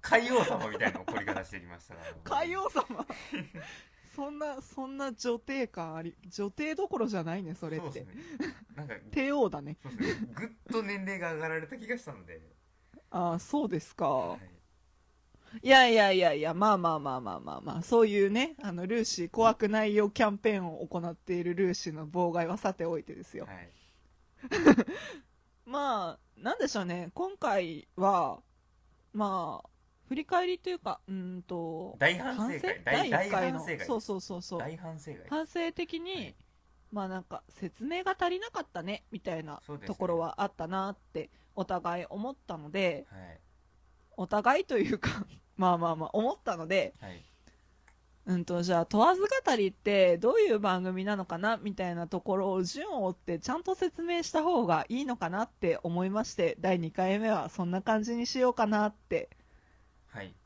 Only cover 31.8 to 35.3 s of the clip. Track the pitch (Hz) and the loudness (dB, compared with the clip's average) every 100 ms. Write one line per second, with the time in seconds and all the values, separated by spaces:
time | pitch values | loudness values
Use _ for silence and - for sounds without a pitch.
31.8 | 180 - 147 180 262 254 220 165 - - | -10 0 2 2 -4 -4 -4 -2 -4 -4
32.8 | - 131 - 151 196 202 180 - 165 156 | 0 2 4 2 2 2 0 -2 -6 -6
33.8 | - 226 - 196 - 175 175 175 123 165 | -2 -4 -2 -6 -6 -10 -8 -6 -6 -8
34.8 | 175 160 156 113 - | -12 -14 -14 -16 -8